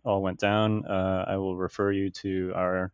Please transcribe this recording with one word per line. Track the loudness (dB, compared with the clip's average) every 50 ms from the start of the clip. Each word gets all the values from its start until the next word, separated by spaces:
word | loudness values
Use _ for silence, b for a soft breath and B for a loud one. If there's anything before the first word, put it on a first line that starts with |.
| -2
all | 0 0 2
went | 0 0 -2
down, | 0 2 2 4 4 4 4 2 0 -2
uh, | -2 -2 0 0 0 0 0 0
I | -2 -2
will | -2 -2 -2 -2
refer | -2 -4 -4 -2 0 0 2
you | 2 2 0 -2
to | -4 -6 -6 -4 -2 -2 -2 -2 -2
our | -2 0 0 0 0 -2 -4